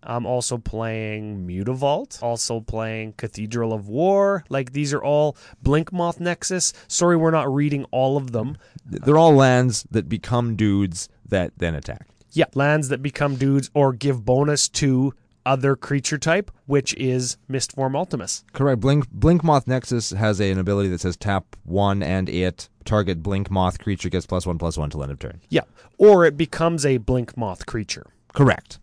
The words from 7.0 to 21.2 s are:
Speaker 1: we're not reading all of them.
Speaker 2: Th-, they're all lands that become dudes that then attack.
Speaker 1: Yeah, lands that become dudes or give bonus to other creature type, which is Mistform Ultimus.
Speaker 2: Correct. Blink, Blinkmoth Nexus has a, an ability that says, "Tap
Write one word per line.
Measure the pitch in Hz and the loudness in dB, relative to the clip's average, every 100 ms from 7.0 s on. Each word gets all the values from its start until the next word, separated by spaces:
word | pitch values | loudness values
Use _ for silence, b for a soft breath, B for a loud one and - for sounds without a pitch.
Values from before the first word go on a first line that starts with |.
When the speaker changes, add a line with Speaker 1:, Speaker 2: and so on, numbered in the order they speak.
| 175 170 | 4 4
Speaker 1:
we're | 160 | 4
not | 160 139 | 2 0
reading | 135 147 143 135 | 0 0 -2 -4
all | 127 131 139 | 0 0 0
of | 131 | -2
them. | 117 113 147 B B - | -4 -6 -8 B B -12
Speaker 2:
Th-, | - | -4
they're | 131 151 | 4 8
all | 165 143 | 8 8
lands | 135 127 127 104 - | 8 6 4 0 -2
that | 113 73 | -2 -2
become | 104 - 120 120 110 | -6 -2 0 0 0
dudes | 107 98 98 85 - _ - | 2 2 0 -4 -12 _ -4
that | 98 87 - | -2 -2 -4
then | 85 78 | -4 -4
attack. | 67 60 - _ _ | -8 -14 -16 _ _
Speaker 1:
Yeah, | - - 131 | -2 0 2
lands | 143 151 139 | 2 2 0
that | 131 | -4
become | 139 - 143 135 | -6 -4 -4 0
dudes | 135 139 135 | 2 0 0
or | 147 139 | 2 2
give | 123 139 131 107 | 2 -2 -2 0
bonus | 127 147 147 - | 2 2 0 -2
to | - 143 127 139 - _ _ - | 0 0 2 0 -4 _ _ -2
other | 135 135 135 | 0 0 0
creature | - 143 - 151 | -2 -4 -2 -4
type, | 160 175 202 - - | 0 0 -2 -14 -2
which | 143 135 - | 0 0 -4
is | 131 127 123 - _ | -2 -2 -4 -8 _
Mistform | 131 - - 131 | -6 -6 -4 -4
Ultimus. | 139 185 135 90 - _ | -2 -4 -6 -6 -10 _
Speaker 2:
Correct. | - 139 127 | -2 0 2
Blink, | 127 147 135 | 2 2 0
Blinkmoth | - 139 175 160 147 123 | 2 4 4 4 2 2
Nexus | 127 - 123 107 | -4 -2 -4 -2
has | 95 107 98 | 0 0 2
a, | 101 | 2
an | 95 | 0
ability | 92 101 98 | 0 2 0
that | 87 | 0
says, | 92 | -4
"Tap | 87 | -4